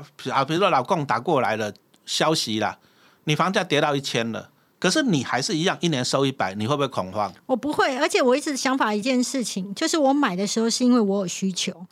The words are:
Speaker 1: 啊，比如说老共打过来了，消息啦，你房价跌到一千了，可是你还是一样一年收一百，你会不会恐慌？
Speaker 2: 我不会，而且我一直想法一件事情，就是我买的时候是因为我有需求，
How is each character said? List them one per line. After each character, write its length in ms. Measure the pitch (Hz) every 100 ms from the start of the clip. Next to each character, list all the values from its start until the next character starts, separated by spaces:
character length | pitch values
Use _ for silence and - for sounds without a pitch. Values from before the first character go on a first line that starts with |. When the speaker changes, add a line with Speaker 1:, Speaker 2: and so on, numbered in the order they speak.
| 147 - 131
Speaker 1:
啊， 140 | 120
比 100 | 139
如 40 | 160
说 120 | 196
老 120 | 147
共 220 | 127 185 139
打 120 | 120
过 220 | 156 143
来 160 | 107 110
了， 160 | 107 - _ _ -
消 280 | - 156
息 260 | 160 - 107
啦， 180 | 101 - _ _ _ _
你 100 | -
房 160 | 151 175
价 140 | 202
跌 160 | 180 147
到 160 | 151 143
一 40 |
千 280 | 139 123 113
了， 200 | 107 - _ _ _
可 120 | 185
是 120 | 311
你 220 | 277 147
还 160 | 113 123
是 160 | 143 160
一 60 |
样 120 | 180 147
一 80 | 175
年 160 | 131
收 220 | 123 135 139
一 40 |
百， 240 | 131 95
你 120 | 101 110
会 100 | 143
不 40 |
会 60 | 135
恐 220 | - 92
慌？ 220 | 104 98 - -
Speaker 2:
我 100 | 254
不 160 | 285
会， 240 | - 339 262
而 100 | 330
且 140 | 370
我 160 | 254 269
一 40 |
直 120 | 311
想 220 | 262 262 269
法 160 | 240
一 80 | 214
件 240 | 233 254
事 180 | 240 269
情， 320 | 226 202 196
就 140 | 202 320
是 80 | 330
我 160 | 269
买 240 | 285 262 180
的 100 | 202
时 140 | 226
候 80 | 226
是 160 | -
因 80 | 247
为 80 | 247
我 200 | 202 196
有 60 | 180
需 240 | - 190
求， 360 | 180 - 170 180